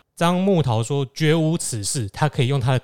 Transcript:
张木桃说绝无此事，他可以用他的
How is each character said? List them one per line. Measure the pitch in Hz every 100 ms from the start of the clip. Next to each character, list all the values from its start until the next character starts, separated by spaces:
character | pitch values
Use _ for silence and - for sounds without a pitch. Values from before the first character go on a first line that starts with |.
| _ -
张 | 170 180
木 | 190 180
桃 | 127 110
说 | 113 143 131
绝 | - 151
无 | 165 156 170
此 | - 113
事， | 95 147 101
他 | - 151
可 | -
以 | 123
用 | 139
他 | 117
的 | 127